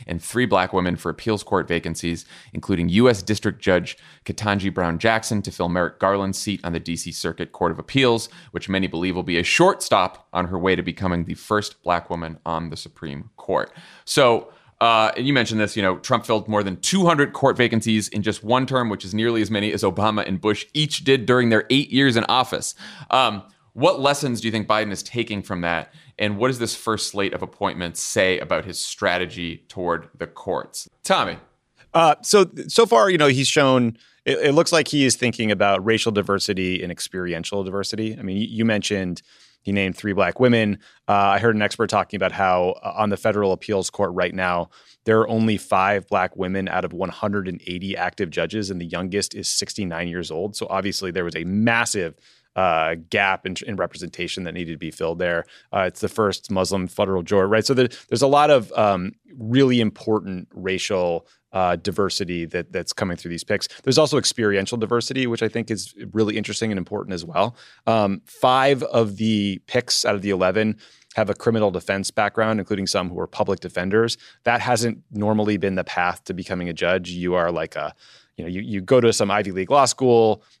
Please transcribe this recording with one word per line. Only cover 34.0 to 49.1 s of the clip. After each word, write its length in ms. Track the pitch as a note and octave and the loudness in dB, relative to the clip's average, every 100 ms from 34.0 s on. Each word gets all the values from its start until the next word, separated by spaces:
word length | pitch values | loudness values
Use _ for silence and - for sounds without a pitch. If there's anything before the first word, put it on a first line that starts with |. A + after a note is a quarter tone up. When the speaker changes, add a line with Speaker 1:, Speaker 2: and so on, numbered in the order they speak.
| _ _ - | _ _ -2
Speaker 2:
it, 140 | C3+ | 2
it 120 | C#3 | 4
looks 180 | D3 E3 | 4 4
like 160 | E3 C#3+ | 2 2
he 180 | D3 C3 | 2 2
is 100 | - | 2
thinking 360 | B2 A2 G#2+ | -2 0 0
about 340 | G2 G2+ F#2+ G2+ | 2 2 2 2
racial 260 | A2+ A#2+ | 0 2
diversity 720 | G#2 G2 G2 - F#2 F#2 F2+ | 0 0 0 0 -2 -2 -2
and 100 | F2 | -6
experiential 720 | F2 - F#2 F2+ E2 F2 G2+ | -8 -8 -6 -6 -6 -6 -6
diversity. 540 | F#2+ G2 F#2+ G#2+ A2 G#2 | -4 -6 -6 -6 -6 -6
I 60 | |
mean, 140 | G2 G2 | -6 -4
y-, 100 | A2+ | -4
you 160 | A2 A2+ | 0 2
mentioned 560 | G#2 - G2+ F#2 E2+ _ _ _ _ | 2 0 -2 -4 -6 _ _ _ _
he 100 | - | -4
named 240 | G2+ F#2+ F2 | 0 0 -2
three 180 | G#2 | -2
black 260 | F#2+ F2+ - | 0 0 4
women. 400 | B2 A#2 G#2 G2+ _ _ - | 4 4 2 -2 _ _ 0
Uh, 40 | |
I 260 | G2+ G2+ G2 | 2 4 2
heard 160 | A#2 | 2
an 80 | G#2+ | 2
expert 300 | G#2 - G#2 | 0 -2 -2
talking 260 | G#2 F2+ G2 | 0 -2 -2
about 140 | F#2 | -2
how, 480 | F#2+ F#2+ F2+ F2+ - | 0 2 2 2 -2
uh, 140 | G#2 - | -6 -2
on 140 | G#2+ | -2
the 60 | G2 | 0
federal 340 | A2 G#2 G2 | 0 2 2
appeals 400 | F2+ - G2 F#2 | 0 -2 -2 -2
court 200 | - F#2+ | -2 -2
right 200 | F2+ F2+ | 0 -2
now, 380 | F#2 F#2 F2 E2+ - _ _ | 0 0 0 -4 -10 _ _
there 160 | - A2 | 2 4
are 100 | A2 | 4
only 260 | A2+ A2 G2+ | 2 2 0
five 520 | - F#2+ F#2+ G2+ - | 0 2 2 0 0
black 280 | G2+ F#2 - | 0 0 -2
women 320 | F#2 F#2+ F#2 | -4 -2 -2
out 160 | F2 | -2
of 100 | F2+ | -4
one 160 | E2+ F#2 | -4 -6
hundred 380 | - G#2+ G2+ F#2 | -4 -4 -2 -4
and 140 | F2 - | -8 -8
eighty 280 | F2+ F#2+ F2+ | -8 -6 -4
active 360 | F2 - F2 | -4 -4 -6
judges, 400 | D#2+ E2+ G#2+ G2 | -4 -4 -4 -6
and 100 | F2+ | -6
the 60 | E2+ | -6
youngest 480 | E2+ F#2 | -6 -4